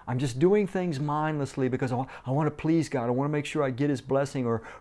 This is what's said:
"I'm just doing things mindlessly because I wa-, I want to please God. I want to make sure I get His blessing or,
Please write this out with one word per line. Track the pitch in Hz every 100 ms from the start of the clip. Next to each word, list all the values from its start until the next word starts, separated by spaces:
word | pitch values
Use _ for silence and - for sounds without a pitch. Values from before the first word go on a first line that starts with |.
| -
"I'm | 123
just | 147 127
doing | 175 208 190
things | 190 180 135
mindlessly | 147 147 156 151 139 - 127
because | 123 127
I | 123
wa-, | - - -
I |
want | 120 147
to |
please | 147 160 165 147
God. | 131 120
I |
want | 123 143
to |
make | 147 143
sure | 156
I | 135
get | 123 147
His | 127
blessing | 123 139 139 139 120
or, | 113 - -